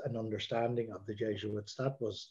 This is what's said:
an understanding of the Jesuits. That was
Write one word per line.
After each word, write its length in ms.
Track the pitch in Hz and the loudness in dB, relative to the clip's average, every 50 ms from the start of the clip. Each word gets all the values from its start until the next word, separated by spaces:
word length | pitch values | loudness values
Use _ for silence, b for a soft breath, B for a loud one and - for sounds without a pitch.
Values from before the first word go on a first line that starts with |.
| - | -4
an 140 | 113 117 | -2 0
understanding 720 | 113 113 110 107 101 - - 123 117 117 120 120 120 117 110 | 0 0 0 0 -2 0 0 2 4 4 4 4 2 0 0
of 140 | 107 - 101 | -4 -8 -6
the 100 | 104 107 | -6 -2
Jesuits. 600 | 104 117 110 104 101 104 104 104 104 101 - - | 0 2 2 2 0 0 -2 -2 -2 -4 -4 -4
That 200 | - 127 135 135 - | 0 0 0 2 2
was 280 | 117 107 98 - - - | -2 -2 -2 -4 -8 -6